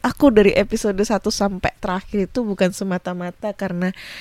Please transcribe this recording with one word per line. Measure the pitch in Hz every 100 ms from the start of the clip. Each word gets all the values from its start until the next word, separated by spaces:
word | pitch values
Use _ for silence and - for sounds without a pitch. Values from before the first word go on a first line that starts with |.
| 247
aku | - 294
dari | 214 202
episode | - 202 220 214 190
satu | 208 202 -
sampai | - 202 185 - -
terakhir | 202 185 - 208 190
itu | 254 220
bukan | 190 185
semata-mata | - 190 180 - 180 180 - 214 202
karena | 190 175 185 - - -